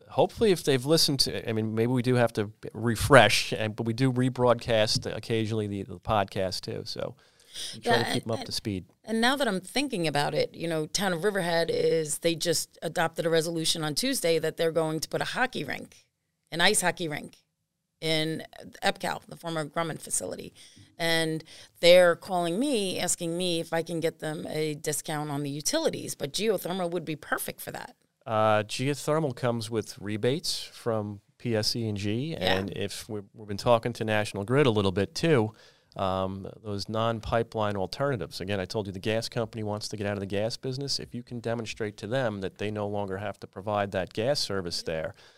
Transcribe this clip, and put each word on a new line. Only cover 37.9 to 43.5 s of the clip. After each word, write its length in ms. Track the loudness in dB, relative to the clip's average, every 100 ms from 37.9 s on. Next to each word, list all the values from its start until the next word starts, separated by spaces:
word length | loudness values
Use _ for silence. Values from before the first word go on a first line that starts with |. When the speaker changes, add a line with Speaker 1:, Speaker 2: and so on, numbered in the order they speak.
| -2 -2 -2 -6 -8
Speaker 1:
Again, 200 | -4 -4
I 60 | -2
told 200 | -4 -6
you 60 |
the 60 | -4
gas 300 | -2 -2 -2
company 340 | -4 -6 -6
wants 260 | -6 -6 -6
to 80 | -6
get 100 | -4
out 60 |
of 80 | -4
the 60 | -2
gas 300 | -2 -2 -4
business. 420 | -8 -6 -6 -6
If 140 | -6
you 80 | -12
can 180 | -12 -8
demonstrate 560 | -4 -4 -6 -6 -6 -6
to 80 | -4
them 340 | -2 -2 -2
that 160 | -6 -6
they 120 | -6
no 160 | -4 -4
longer 300 | -4 -4 -6
have 240 | -8 -10
to 60 |
provide 460 | -14